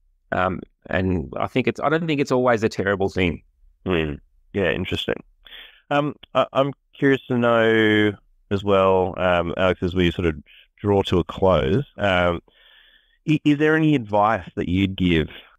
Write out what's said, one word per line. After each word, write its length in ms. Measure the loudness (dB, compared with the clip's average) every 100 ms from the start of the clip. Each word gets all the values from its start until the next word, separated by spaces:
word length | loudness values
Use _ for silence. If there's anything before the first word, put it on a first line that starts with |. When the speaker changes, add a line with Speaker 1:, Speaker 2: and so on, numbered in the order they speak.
| _ _ _
Speaker 1:
um, 300 | -4 -2 -4 -10 _ -6
and 420 | -2 -2 -2 -4 -8
I 80 | -4
think 200 | -2 -2
it's, 120 | -2
I 100 | -2
don't 160 | -2 -2
think 160 | -4
it's 100 | -2
always 300 | 0 2 2
a 80 | 0
terrible 400 | -2 -2 -2 -2
thing. 320 | 0 -2 -2 -10 _ _ _ -2
Speaker 2:
Mm. 320 | -2 -2 -6 -14 _ _
Yeah, 160 | -4 -2
interesting. 540 | -2 -4 -6 -6 -8 -10 _ -20 -20 -20 _ -4
Um, 240 | -2 -2 -6 -6 -4
I, 100 | -2
I'm 180 | 0 -2 -4 _
curious 280 | -2 0 0 0
to 80 | 0
know 720 | 2 2 4 4 4 4 2 -2 _ _ -6
as 120 | -4
well, 500 | 2 4 4 2 0 -2
um, 360 | 0 0 0 0
Alex, 240 | 0 0
as 100 | -2
we 180 | 0 0
sort 160 | 0 -2
of 80 | -4 -8 -20 _ _
draw 200 | 0 0
to 160 | 2 0
a 40 |
close, 600 | -2 -2 2 2 2 -2 -4 -4
um, 440 | 0 2 0 -2 -8 _ _ _ _ _ _ _ -4
i-, 140 | 0
is 140 | 0 2
there 180 | 2 2
any 200 | 2 0
advice 540 | 0 2 2 0 -4 -8
that 140 | -2
you'd 260 | 0 0 0
give 320 | 2 2 0 -8 -20